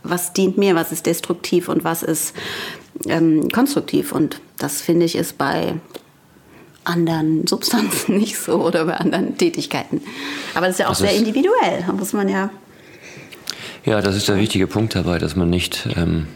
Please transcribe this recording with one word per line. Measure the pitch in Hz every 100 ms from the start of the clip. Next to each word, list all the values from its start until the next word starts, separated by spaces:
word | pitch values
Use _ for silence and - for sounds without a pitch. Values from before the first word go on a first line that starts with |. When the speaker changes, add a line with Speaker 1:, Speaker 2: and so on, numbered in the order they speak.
Speaker 1:
was | - 175 -
dient | - 190 190
mir, | 202
was | 165 160
ist | 160 -
destruktiv | 170 - 170 - 175 175
und | 170
was | 165 165
ist, | - 156 - - - - - - - - -
ähm, | 165 165 156 -
konstruktiv. | 220 277 - - - -
Und | - 147 - - -
das | 143 -
finde | - 170 165
ich | -
ist | 170 -
bei | 139 170 - 165 - - - _ _ - - - - - -
anderen | 170 165 165 156 160 -
Substanzen | - - 226 214 - - 196
<laughs> |
nicht | 214 -
so | - 165 165
oder | 175 160
bei | -
anderen | 160 180 - -
Tätigkeiten. | 170 165 - 143 - 147 - - - - - -
Aber | 185
das | 185
ist |
ja | 151
auch |
Speaker 2:
Das | -
Speaker 1:
sehr | 202
Speaker 2:
ist | 208
Speaker 1:
individuell, | 220 214 359 480 196 147 180
da |
muss | 196 190
man | 208 196
ja | 196 196 - - - - - - - - - - - - - -
Speaker 2:
Ja, | 107
das | 98 98
ist | 104
der | 98
wichtige | 87 95 92
Punkt | 104 110 95
dabei, | 85 85
dass | 82 85
man | 85
nicht, | 87 - - - 87
ähm, | 85 82 76